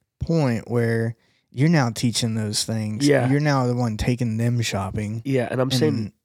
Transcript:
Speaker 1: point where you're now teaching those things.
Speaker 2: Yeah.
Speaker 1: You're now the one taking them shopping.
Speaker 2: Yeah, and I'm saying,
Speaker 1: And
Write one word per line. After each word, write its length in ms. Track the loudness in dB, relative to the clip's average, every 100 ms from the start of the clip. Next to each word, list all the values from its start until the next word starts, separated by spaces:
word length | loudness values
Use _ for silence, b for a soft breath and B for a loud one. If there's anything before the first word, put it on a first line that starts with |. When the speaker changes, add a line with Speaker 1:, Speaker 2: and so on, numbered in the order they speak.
| _ _
Speaker 1:
point 500 | -2 0 2 0 -2
where 460 | 0 2 0 -2 -4 _ _ _
you're 180 | 0 4
now 220 | 4 2
teaching 440 | 0 -2 0 -2
those 300 | -2 -2 -2
things. 420 | -2 -4 -4 0 2
Speaker 2:
Yeah. 220 | 4 4
Speaker 1:
You're 120 | 2
now 260 | 2 2 2
the 80 |
one 220 | 0 -2 0
taking 400 | -2 0 -2 0
them 240 | 0 0
shopping. 600 | -2 -4 -4 -6 -6 -6
Speaker 2:
Yeah, 240 | -2 -2 -2
and 100 | -2
I'm 100 | 0
saying, 240 | 2 0
Speaker 1:
And 180 | 0 -6 -12